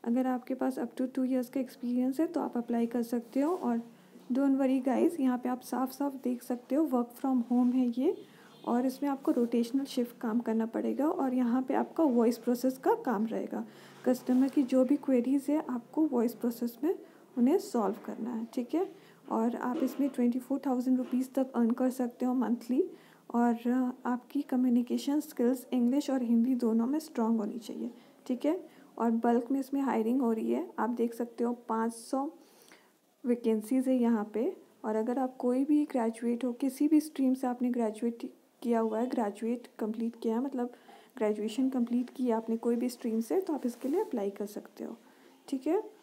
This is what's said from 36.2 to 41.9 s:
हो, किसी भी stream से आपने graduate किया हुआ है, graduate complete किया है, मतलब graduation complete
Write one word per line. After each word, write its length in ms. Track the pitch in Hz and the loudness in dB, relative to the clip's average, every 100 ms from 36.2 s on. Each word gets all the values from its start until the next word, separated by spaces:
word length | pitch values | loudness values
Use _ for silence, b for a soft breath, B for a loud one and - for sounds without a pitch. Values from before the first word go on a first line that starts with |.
| 233 240 | -2 -2
हो, 80 | 254 | -2
किसी 360 | 233 269 262 294 | -2 -4 2 4
भी 120 | 311 | 4
stream 340 | 302 - 262 | 2 0 2
से 120 | 262 254 | 2 -2
आपने 240 | 247 247 | 0 0
graduate 600 | 240 226 214 233 233 247 - _ _ | 0 -2 0 -4 -4 -12 -14 _ _
किया 180 | 240 233 | 0 2
हुआ 200 | 226 220 | 2 0
है, 60 | 247 | -2
graduate 600 | 262 208 202 226 240 - - | 0 -2 -2 -4 -4 -6 -6
complete 380 | 214 226 233 233 | -6 -2 -4 -4
किया 120 | 233 | -2
है, 100 | 226 | -2
मतलब 280 | 269 269 247 B B B B - | -2 -4 -6 B B B B -2
graduation 520 | 214 214 214 220 262 | 0 0 -2 0 0
complete 420 | 262 233 | 2 0